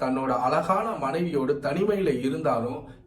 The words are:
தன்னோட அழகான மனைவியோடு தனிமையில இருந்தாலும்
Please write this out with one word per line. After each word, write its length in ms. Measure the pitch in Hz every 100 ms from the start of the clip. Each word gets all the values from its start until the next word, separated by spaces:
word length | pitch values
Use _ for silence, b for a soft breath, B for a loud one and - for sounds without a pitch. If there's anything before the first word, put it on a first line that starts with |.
தன்னோட 320 | 131 131 135 127
அழகான 420 | 131 156 175 196 147 135
மனைவியோடு 540 | 135 165 175 143 131 143
தனிமையில 460 | 139 160 214 196 175 123
இருந்தாலும் 580 | 131 160 151 117 123 131 B B